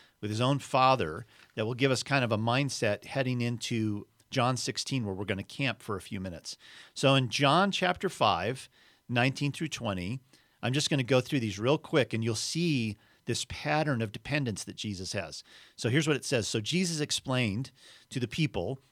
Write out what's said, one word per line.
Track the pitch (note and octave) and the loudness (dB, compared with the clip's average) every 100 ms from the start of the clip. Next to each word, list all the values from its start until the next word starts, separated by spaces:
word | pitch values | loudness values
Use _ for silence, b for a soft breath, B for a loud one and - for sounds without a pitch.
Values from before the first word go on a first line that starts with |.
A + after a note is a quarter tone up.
| b b | b b
with | G#2 | -4
his | G#2+ | 0
own | B2 C#3 | 2 0
Father | - C3+ C3 C3 E2+ D#2+ B2+ b b | 0 4 6 4 2 -4 -12 b b
that | - A2 | -4 -2
will | |
give | B2 C#3 | 2 2
us | B2+ | 2
kind | - C#3 | 0 0
of | A#2+ | 2
a | G#2+ | 2
mindset | A2+ B2 C#3 - A2+ G#2 | 2 2 0 0 0 0
heading | - C#3 B2+ B2 | -4 -4 -2 0
into | A#2+ A#2+ - A#2 G#2+ G#2 - _ - | -2 -4 -4 -2 -2 -2 -8 _ -6
John | C3+ B2 B2+ | 0 2 0
sixteen, | - - - C3+ | -4 -4 -4 -2
where | G#2+ | -2
we're | F#2+ G2+ | -4 -4
gonna | G2 | -4
camp | G2 - C3+ A2+ | -6 -4 -4 -4
for | - G2 | -6 -8
a | |
few | - G#2+ | -6 -8
minutes. | F#2+ E2 - - B B B | -8 -10 -12 -16 B B B
So | B C3+ | B 4
in | C3+ B2+ | 4 2
John | - C#3+ D#3 G3 | 2 4 6 4
chapter | F#3 F3+ F3+ F#3+ | 2 0 0 -2
five, | - A#2 F2 G2 C3 - b b b b | 2 2 4 0 -4 -10 b b b b
nineteen | A#2+ B2+ B2+ C#3+ | 2 2 2 -2
through | C3+ D#3+ | -2 -6
twenty, | - A#2 F#2+ F2+ C3 _ b b b | -4 -4 -2 -4 -6 _ b b b
I'm | A2 | -2
just | C3 D3 | 0 0
gonna | D3 | 0
go | A2+ C3 | 4 4
through | - C#3+ | 4 0
these | A2+ F#2+ | -2 0
real | A#2 D3+ | 2 0
quick, | - D#3+ A#2+ | 2 2 2
and | A#2+ | 0
you'll | A#2 | -2
see | G#2+ - D#3+ E3+ C#3+ A2+ G2+ b b - | -2 -2 0 0 2 0 -4 b b -4
this | A#2 - | -4 -4
pattern | - D3 D3+ D#3 B2+ | -6 -2 0 2 0
of | A2+ | -2
dependence | - - D3 C3 F#2+ | -6 -4 -2 0 -2
that | - | -6
Jesus | - G#2+ F#2 F#2 | -8 -6 -6 -6
has. | G#2 E2 - - B B B | -6 -6 -10 -16 B B B
So | A#2+ | 0
here's | C3 D3+ | 2 2
what | C#3 | 0
it | |
says. | - B2+ G2 | 0 0 0
So | A2+ | -2
Jesus | G#2+ E3+ F#3 D#3+ | -2 0 0 -2
explained | D3 - - B2+ A#2 G2 C3+ _ B B B | -2 -4 -2 0 2 0 -6 _ B B B
to | - | -4
the | A#2 | -4
people, | - D3+ - F2 C3+ _ | 0 0 0 -4 -6 _